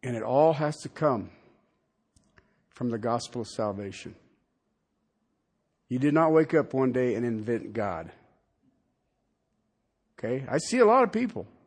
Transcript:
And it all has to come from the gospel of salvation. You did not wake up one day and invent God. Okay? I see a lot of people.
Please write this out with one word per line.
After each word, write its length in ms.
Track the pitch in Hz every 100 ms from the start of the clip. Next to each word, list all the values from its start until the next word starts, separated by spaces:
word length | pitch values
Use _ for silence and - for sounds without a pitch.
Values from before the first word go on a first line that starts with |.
And 140 | 131 117
it 60 |
all 320 | 110 127 160
has 240 | 151 151 151
to 100 | -
come 420 | - 151 120 - - _ _ _ _ _ _ _ _ _ _ _ _ _
from 180 | - 123
the 100 | 113
gospel 440 | 117 117 - 123
of 60 | 110
salvation. 640 | - 107 98 101 95 - - _ _ _ _ _ _ _ _ _ _ _ _ _ _ _ _ _
You 80 | 123
did 160 | 147
not 180 | 151 160
wake 220 | 160 160
up 180 | 165 139
one 180 | 131 131
day 260 | 123 123 110
and 100 | 120
invent 480 | 110 107 117 110
God. 360 | 107 101 85 82 - _ _ _ _ _ _ _ _ _ _ _ _ _ _ _ _ _ _ _ -
Okay? 280 | 113 127 131
I 80 | 143
see 220 | - 247
a 80 | 220
lot 160 | 254
of 100 | 233
people. 340 | 220 247 - - _